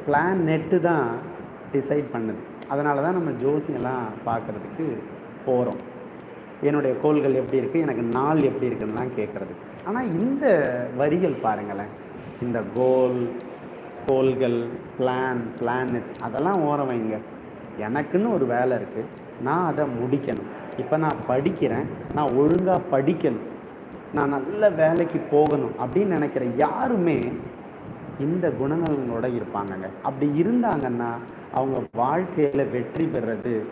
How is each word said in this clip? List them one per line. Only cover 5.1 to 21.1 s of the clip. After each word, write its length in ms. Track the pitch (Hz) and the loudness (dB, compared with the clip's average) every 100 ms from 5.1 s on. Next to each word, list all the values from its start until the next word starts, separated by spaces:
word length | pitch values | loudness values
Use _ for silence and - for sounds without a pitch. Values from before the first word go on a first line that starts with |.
| - - - - | -12 -14 -8 0
போறோம். 320 | 123 120 95 - - - - - - - - | 2 2 -2 -10 -14 -14 -14 -16 -16 -16 -2
என்னுடைய 340 | 143 147 135 123 | 2 2 2 2
கோள்கள் 320 | 151 151 139 | 4 4 4
எப்படி 240 | 131 123 131 | 2 2 2
இருக்கு, 220 | 120 165 | 2 2
எனக்கு 220 | 151 117 | 0 0
நாள் 400 | 117 117 143 156 | 0 2 4 4
எப்படி 320 | 139 - 123 | 4 2 -2
இருக்குன்னுலாம் 460 | 110 107 107 127 - | -2 -2 -2 -4 -4
கேட்கறது. 340 | 107 - 95 92 - - - | -4 -4 -8 -10 -14 -12 -4
ஆனா 140 | 220 | -2
இந்த 760 | 247 170 233 277 285 175 135 123 123 123 | 0 0 2 2 6 6 4 0 -2 0
வரிகள் 360 | 147 165 180 | 2 4 2
பாருங்களேன், 580 | 131 107 107 104 98 104 - - - - - | 2 0 0 -2 -6 -8 -10 -14 -14 -14 -6
இந்த 200 | 123 117 98 107 | -4 -2 -2 2
கோல், 540 | 127 127 127 123 120 - - - - - - - - | 4 6 4 2 -2 -4 -10 -12 -14 -14 -14 -8 0
கோள்கள், 580 | 135 131 127 127 120 120 120 - - | 4 4 4 2 0 -2 -6 -10 -2
பிளான், 420 | 127 127 131 123 113 - | 0 2 0 -2 -4 -4
பிளானட்ஸ் 640 | 120 123 127 120 - - | -2 0 0 -2 -4 -8
அதெல்லாம் 400 | 117 107 160 196 | -6 -2 0 2
ஓரம் 280 | 151 147 139 | 2 2 0
வைங்க. 280 | 120 110 107 - - - - - - | -2 -2 -4 -8 -16 -16 -16 -14 -8
எனக்குன்னு 540 | 107 135 151 180 226 | -4 -2 0 2 2
ஒரு 120 | 196 131 | 2 2
வேலை 320 | 120 127 120 | 2 2 2
இருக்கு, 280 | 101 - - - - - | -2 -8 -8 -10 -16 -6
நான் 240 | 123 160 175 | 0 2 2
அதை 200 | 139 143 | 0 0
முடிக்கணும். 640 | 120 123 139 - - - - - - | 0 0 0 0 -4 -6 -10 -10 -6
இப்ப 200 | - 156 | 0 2
நான் 280 | 160 | 2